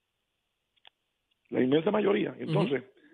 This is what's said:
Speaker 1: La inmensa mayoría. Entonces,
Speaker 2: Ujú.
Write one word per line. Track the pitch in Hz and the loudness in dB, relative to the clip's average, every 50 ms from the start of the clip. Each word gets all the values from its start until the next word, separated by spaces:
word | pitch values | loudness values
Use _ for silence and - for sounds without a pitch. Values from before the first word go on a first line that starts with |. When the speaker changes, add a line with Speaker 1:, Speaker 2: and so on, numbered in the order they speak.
| _ _ _ _ _ _ _ _ _ _ _ _ _ _ _ _ _ - _ _ _ _ _ _ _ _ _ _ _ _ | _ _ _ _ _ _ _ _ _ _ _ _ _ _ _ _ _ -20 _ _ _ _ _ _ _ _ _ _ _ _
Speaker 1:
La | 117 127 | -2 0
inmensa | 127 127 139 160 156 214 | 2 2 2 2 2 0
mayoría. | 202 214 202 196 208 208 160 139 127 - | 0 0 2 2 0 0 -2 -4 -6 -8
Entonces, | 127 - 156 - - - 143 123 | -6 -2 0 0 2 0 -2 -4
Speaker 2:
Ujú. | - - _ _ _ - | -6 -10 _ _ _ -20